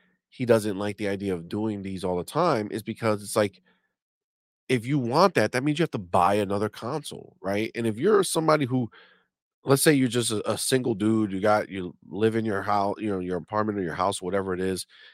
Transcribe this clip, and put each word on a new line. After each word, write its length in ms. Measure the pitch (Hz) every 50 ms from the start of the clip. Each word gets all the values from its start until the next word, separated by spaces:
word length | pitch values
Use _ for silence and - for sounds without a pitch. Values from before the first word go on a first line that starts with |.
| _ _ _ _ _ _
he 160 | - - 139
doesn't 340 | 120 117 113 101 107 98 95
like 180 | 104 104 98
the 120 | - 107 98
idea 240 | 98 95 101 98 92
of 140 | 85 85 87
doing 340 | 107 104 107 110 104 101 95
these 200 | 95 95 92 92
all 140 | 92 92
the 60 | 87 85
time 440 | - - 147 175 175 143 110 107 104
is 120 | - 110 107
because 400 | - 110 - 117 110 107 101 104
it's 120 | 98 -
like 240 | 113 107 98 _ _ _ _ _ _ _ _ _ _ _ _ _ _ _ _ _ _ _ _ _ _ _ -
if 160 | 131 120 107
you 140 | 123 147 143
want 340 | 123 113 123 160 185 202 -
that, 180 | 127 107 107
that 120 | - 127 135
means 160 | 151 147 156
you 40 | 165
have 80 | -
to 60 | -
buy 380 | 120 92 87 - 95 87 92 101
another 340 | 107 104 95 98 101 107 104
console, 640 | - - 120 117 143 156 147 - - - - - _ _
right? 300 | - 95 101 104 110 - -
And 140 | 117 113
if 100 | 113 104
you're 260 | 110 147 208 220 196 175
somebody 420 | - - 165 160 160 156 156 143
who, 240 | 117 127 127 120 107 _ - - _ _ _ _ _ _ _ _ _ _ _ -
let's 180 | - 139 139 -
say 100 | 165 151
you're 140 | 135 131 123
just 220 | 104 120 117 113
a, 200 | 110 104 - 101
a 60 | 107
single 380 | 92 - - 135 131 123 123 113
dude, 360 | 92 107 110 110 110 107 98
you 100 | 95 95
got, 280 | 95 107 104 107 92 -
you 260 | 92 98 90 87 - _ - -
live 260 | 80 95 110 113 110
in 100 | 113 110
your 180 | 113 98 98 95
hou-, 320 | 104 104 104 98 101 98 -
you 100 | 107 107
know, 80 | 98 95
your 180 | 92 90 92
apartment 420 | 87 78 - 107 107 107 107 104 101
or 40 | 92
your 120 | 82 76
house, 260 | 85 90 98 98 -
whatever 320 | 95 90 92 98 95 95 92
it 80 | 87
is, 260 | 92 95 95 87 - _ - - - -